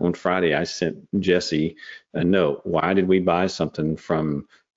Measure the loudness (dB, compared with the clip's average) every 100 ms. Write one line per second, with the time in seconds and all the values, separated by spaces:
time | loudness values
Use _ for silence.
0 | -2 0 0 2 2 2 -2 -2 -4 -4
1 | -4 -2 2 2 2 -2 -2 -4 -16 -20
2 | _ -2 2 2 2 0 -2 -2 0 2
3 | 2 2 2 2 0 -2 -4 -2 -4 -2
4 | -4 -2 -2 -4 -8 _ _